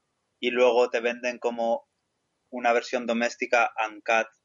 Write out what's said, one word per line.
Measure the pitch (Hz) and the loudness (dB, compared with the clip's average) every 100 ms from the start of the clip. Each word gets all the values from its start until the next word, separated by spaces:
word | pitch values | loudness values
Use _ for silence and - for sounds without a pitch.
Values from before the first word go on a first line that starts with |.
| _ _ _ - | _ _ _ -6
y | 123 | -2
luego | 120 123 117 123 | 4 4 4 2
te | 120 | 2
venden | 117 120 123 120 | -2 -4 -6 -4
como | 120 120 117 117 - _ _ _ _ _ _ | -6 -2 -2 -2 -6 _ _ _ _ _ _
una | 123 120 | -4 2
versión | 120 - 127 117 | 2 0 -6 -2
doméstica | 117 117 - 123 120 110 - 110 | -2 -2 -4 -2 0 0 -2 -6
uncut, | 107 - 113 113 _ | -6 -2 0 0 _